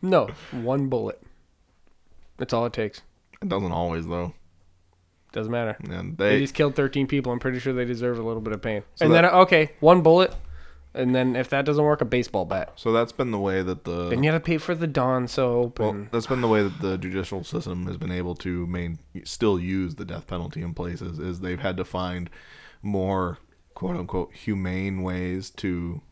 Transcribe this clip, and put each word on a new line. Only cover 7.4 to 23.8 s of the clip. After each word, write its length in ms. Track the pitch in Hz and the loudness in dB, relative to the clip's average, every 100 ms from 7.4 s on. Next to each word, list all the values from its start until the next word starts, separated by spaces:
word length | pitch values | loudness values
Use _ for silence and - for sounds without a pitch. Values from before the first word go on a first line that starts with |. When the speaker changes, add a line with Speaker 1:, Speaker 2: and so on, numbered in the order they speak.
Speaker 1:
pretty 180 | 131 127 | -2 -4
sure 140 | 123 | -2
they 120 | 127 | -2
deserve 340 | 123 120 123 117 | -2 -2 -2 -2
a 40 | |
little 180 | 113 113 | -4 -4
bit 120 | 110 | -4
of 100 | 107 | -6
pain. 200 | 120 107 - | -4 -6 -6
Speaker 2:
So 120 | - - | 2 6
Speaker 1:
And 80 | |
Speaker 2:
that 80 | 165 | 8
Speaker 1:
then, 80 | 175 180 | 8 8
okay, 300 | 185 170 156 - | 8 6 4 4
one 220 | 151 180 | 8 8
bullet. 300 | 160 170 185 - - - - - - | 8 6 6 0 -10 -12 -14 -18 -16
And 200 | - 127 | -2 2
then 220 | 127 127 123 | 4 2 0
if 140 | 123 | 0
that 160 | 139 139 | 0 2
doesn't 180 | 147 | 4
work, 160 | 147 147 | 4 4
a 60 | 120 | 2
baseball 400 | 123 117 104 87 | 0 0 -2 -2
bat. 260 | 95 - - | -2 -4 -6
Speaker 2:
So 160 | 117 | 2
that's 200 | 113 117 | 2 2
been 180 | - 127 | 0 -2
the 80 | 107 | 0
way 220 | 98 95 | 0 0
that 220 | 90 90 | 0 -4
the 240 | - 87 87 | -4 -4 -2
Speaker 1:
Then 160 | 120 | 2
you 60 | 147 | 2
gotta 100 | 160 | 2
pay 160 | 160 165 | 0 -2
for 180 | 151 | -2
the 120 | 170 165 | -2 -2
Dawn 420 | 143 127 127 123 | 0 2 0 -2
soap 500 | - 127 120 120 - | 0 2 2 0 0
Speaker 2:
Well, 120 | 107 | -2
Speaker 1:
and 180 | 104 104 | -2 -4
Speaker 2:
that's 160 | 117 110 | -4 0
been 140 | 131 | 0
the 80 | 120 | 4
way 140 | 110 | 4
that 180 | 101 87 | 2 0
the 160 | 95 92 | -4 -2
judicial 480 | 92 95 90 98 | -4 -4 -4 -6
system 420 | 82 - - 90 90 | -6 -6 -6 -6 -6
has 120 | 90 | -6
been 120 | 90 | -4
able 240 | 90 90 85 | -4 -4 -6
to 300 | 92 87 87 | -4 -4 -4
main-, 320 | 87 85 82 - 92 | -4 -4 -6 -10 -16
still 360 | - - 113 95 | -12 0 2 2
use 360 | 87 95 90 78 | 0 -2 -2 -6
the 100 | - | -10
death 200 | 90 - | -12 -8
penalty 360 | 90 85 - | -8 -8 -8
in 100 | 85 | -8
places, 460 | 82 87 85 90 80 | -6 -6 -6 -8 -8
is 220 | 82 87 | -8 -6
they've 200 | 92 90 | -6 -4
had 160 | 95 92 | -4 -4
to 80 | |
find 460 | 90 92 90 90 87 - - - - - | -6 -4 -4 -6 -8 -14 -20 -20 -20 -14
more, 540 | - 101 95 98 90 85 _ _ _ | -6 -2 0 0 -2 -6 _ _ _
quote 220 | - | -10